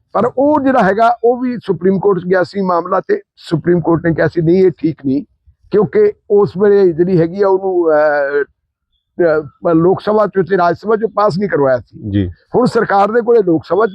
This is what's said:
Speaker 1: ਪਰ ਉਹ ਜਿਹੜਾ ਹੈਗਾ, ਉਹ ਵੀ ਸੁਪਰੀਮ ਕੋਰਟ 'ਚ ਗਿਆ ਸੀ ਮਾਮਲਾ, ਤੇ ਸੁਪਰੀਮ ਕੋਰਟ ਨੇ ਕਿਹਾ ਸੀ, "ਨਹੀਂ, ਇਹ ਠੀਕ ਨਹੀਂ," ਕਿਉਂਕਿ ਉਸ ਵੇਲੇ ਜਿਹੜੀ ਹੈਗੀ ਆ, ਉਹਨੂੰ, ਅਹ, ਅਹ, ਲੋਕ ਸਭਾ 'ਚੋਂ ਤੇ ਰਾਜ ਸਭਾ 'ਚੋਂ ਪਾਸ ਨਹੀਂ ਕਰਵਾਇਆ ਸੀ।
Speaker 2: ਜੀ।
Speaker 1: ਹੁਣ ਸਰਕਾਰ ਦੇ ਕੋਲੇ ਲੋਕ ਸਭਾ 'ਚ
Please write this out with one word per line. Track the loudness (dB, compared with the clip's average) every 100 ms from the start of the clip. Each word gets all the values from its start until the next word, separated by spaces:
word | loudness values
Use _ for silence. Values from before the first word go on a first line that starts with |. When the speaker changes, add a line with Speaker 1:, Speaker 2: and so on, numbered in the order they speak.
| _
Speaker 1:
ਪਰ | -4 -4 0
ਉਹ | 0 0
ਜਿਹੜਾ | 0 0
ਹੈਗਾ, | 0 2 0 2
ਉਹ | 0 0
ਵੀ | -4 -8 -6
ਸੁਪਰੀਮ | -2 0 0
ਕੋਰਟ | 0 -2
'ਚ | 0
ਗਿਆ | -2
ਸੀ | -2 -4
ਮਾਮਲਾ, | -2 -2 -2 -4 -2
ਤੇ | -6 -6 _
ਸੁਪਰੀਮ | -6 -4 0 0
ਕੋਰਟ | 0 -2 0
ਨੇ |
ਕਿਹਾ | -2 -2
ਸੀ, | 0
"ਨਹੀਂ, | 0 2
ਇਹ | 2
ਠੀਕ | 0 -4 -4 -4
ਨਹੀਂ," | -4 -6 _ _ _ _
ਕਿਉਂਕਿ | -2 0 2 0 0 _
ਉਸ | 2 2 0
ਵੇਲੇ | 2 4 2
ਜਿਹੜੀ | 2 0 2
ਹੈਗੀ | 0 0
ਆ, | 0
ਉਹਨੂੰ, | 0 0 0 2
ਅਹ, | 2 2 0 -2 -2 -4 _ _ _ _ _ _ -2 0 0 -4 -8 -2
ਅਹ, |
ਲੋਕ | 2 2 0
ਸਭਾ | -2 0 0
'ਚੋਂ | -2
ਤੇ | -2 0
ਰਾਜ | 0 -2
ਸਭਾ | -4 -4
'ਚੋਂ | -2
ਪਾਸ | -2 -2 -2
ਨਹੀਂ | -4
ਕਰਵਾਇਆ | 0 0 0
ਸੀ। | -4 -14 -6
Speaker 2:
ਜੀ। | -2 -4 -6 _ -2
Speaker 1:
ਹੁਣ | 0
ਸਰਕਾਰ | 0 0 0 2
ਦੇ | 0
ਕੋਲੇ | 2 2
ਲੋਕ | 2 -2 -2
ਸਭਾ | -2
'ਚ | -2